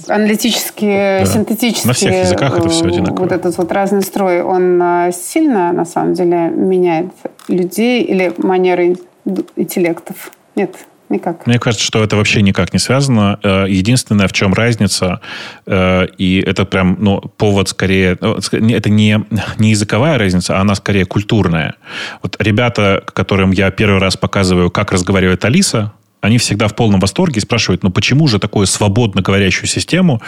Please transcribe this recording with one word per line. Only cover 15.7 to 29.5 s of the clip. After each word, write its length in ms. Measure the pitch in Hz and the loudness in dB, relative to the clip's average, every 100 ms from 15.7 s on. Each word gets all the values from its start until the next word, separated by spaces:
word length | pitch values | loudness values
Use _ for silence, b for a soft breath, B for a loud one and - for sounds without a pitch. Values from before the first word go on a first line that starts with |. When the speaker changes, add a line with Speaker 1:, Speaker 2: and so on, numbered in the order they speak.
| 95 92 92 92 - | 0 2 2 0 -2
Speaker 2:
и 220 | 95 92 | 0 0
это 260 | - 95 95 | 0 -2 -2
прям, 320 | 98 92 92 | 0 0 2
ну, 220 | 101 98 - - | 0 0 -4 -2
повод 320 | 107 98 92 | 0 2 0
скорее, 480 | - 95 95 92 90 | -2 0 2 2 0
ну, 160 | 107 101 | -2 -2
ск-, 220 | - - | -2 0
не, 140 | 113 | 2
это 160 | 104 104 | 2 2
не, 340 | 107 107 107 - 107 B - | 2 4 2 0 -4 B 0
не 120 | 110 | 2
языковая 460 | 104 104 110 156 131 | 2 0 0 2 2
разница, 400 | 98 90 - 92 | 0 0 0 0
а 40 | |
она 140 | 101 98 | 0 0
скорее 300 | - 101 90 | 0 0 0
культурная. 680 | 104 101 110 90 80 - - B B B B | -2 0 0 2 0 -4 -8 B B B B
Вот 140 | - - | -8 -4
ребята, 640 | 107 107 123 - 101 95 - | 0 2 0 2 2 0 -2
которым 380 | - 95 98 95 | -4 0 2 2
я 180 | 92 95 | 2 0
первый 300 | - 107 95 | 2 2 2
раз 180 | 95 - | 2 -2
показываю, 540 | - 101 92 90 87 | -2 0 2 2 2
как 200 | - 101 | 0 -2
разговаривает 540 | 95 87 98 92 90 101 | -2 0 2 2 2 2
Алиса, 460 | 175 196 117 104 - _ _ | 2 2 0 -4 -8 _ _
они 140 | 101 120 | 0 2
всегда 300 | - 104 107 | 0 0 -2
в 60 | - | 0
полном 240 | 113 95 | 2 2
восторге 380 | 98 - 180 113 | 2 0 0 -2
и 20 | |
спрашивают: 420 | - 117 - 92 | -2 -2 0 0
«Ну 60 | 98 | 0
почему 360 | 104 - 135 156 | 0 0 2 2
же 120 | 104 | 2
такую 260 | - 107 95 | 0 0 0
свободно 560 | - 107 104 113 98 | 0 0 2 0 0
говорящую 460 | 92 98 95 | 0 2 2